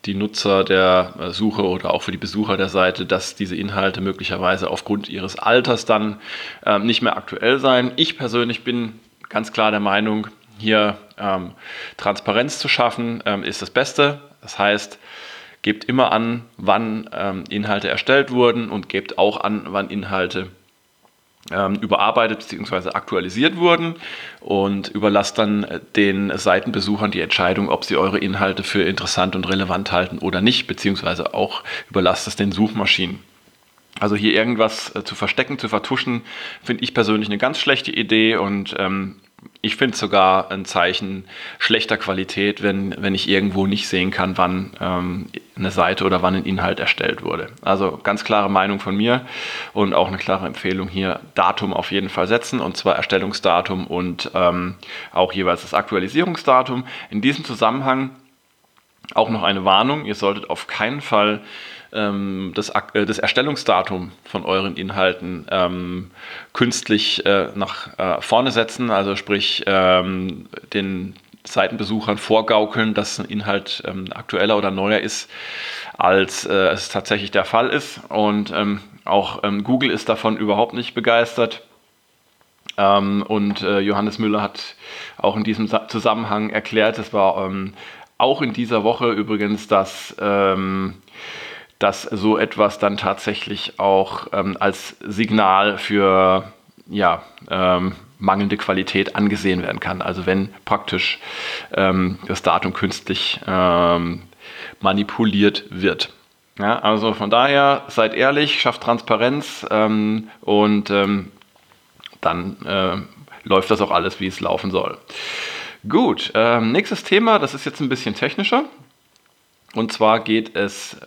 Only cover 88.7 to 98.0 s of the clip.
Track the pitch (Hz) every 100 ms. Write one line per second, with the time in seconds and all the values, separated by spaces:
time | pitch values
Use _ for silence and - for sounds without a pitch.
88.7 | 113 107 - 120 104 107 107 104 104 -
89.7 | 101 95 - - - 101 101 98 95 95
90.7 | 95 95 92 _ - - - - - -
91.7 | _ 101 - - 104 104 107 107 - 101
92.7 | - 101 101 98 98 - 101 - 104 -
93.7 | - 98 95 95 - - - 95 92 101
94.7 | 95 - - - 101 113 110 98 95 101
95.7 | 95 - 104 98 95 92 95 95 - _
96.7 | _ - 101 90 82 - - - 92 92
97.7 | 90 92 -